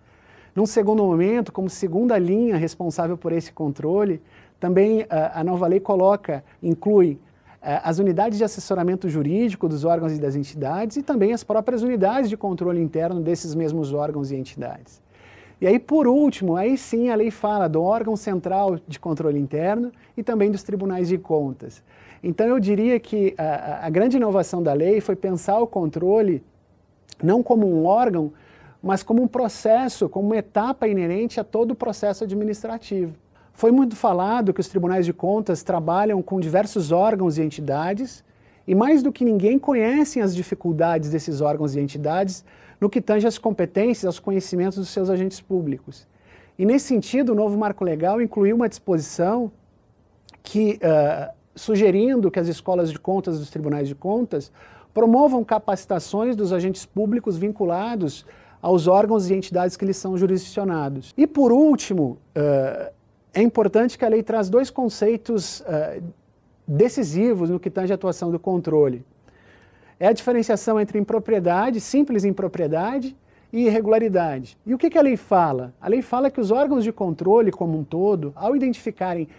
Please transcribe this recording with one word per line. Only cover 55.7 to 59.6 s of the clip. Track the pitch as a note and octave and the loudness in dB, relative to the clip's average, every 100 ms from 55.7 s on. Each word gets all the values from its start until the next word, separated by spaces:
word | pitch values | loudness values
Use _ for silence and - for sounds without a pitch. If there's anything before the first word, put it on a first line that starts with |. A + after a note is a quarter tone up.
| F#3+ - F3+ - G3+ A#3+ | -4 -2 -4 -2 -2 -2
dos | A3 F#3+ | 0 0
agentes | F3+ F#3 F#3 | 0 -2 -4
públicos | - G3 G#3+ A#3+ A3 E3 | -8 -4 -2 -2 -2 -4
vinculados | G3+ G#3+ F3+ F3 A3 A3+ D#3 - - - - - | -4 -2 -2 -2 -4 -4 -4 -6 -16 -20 -20 -6
aos | E3+ F#3 D#3+ | 2 2 6
órgãos | F#3+ G#3+ A3 F3+ | 4 6 2 2
e | |
entidades | F#3+ F3+ F3+ | -2 -2 -2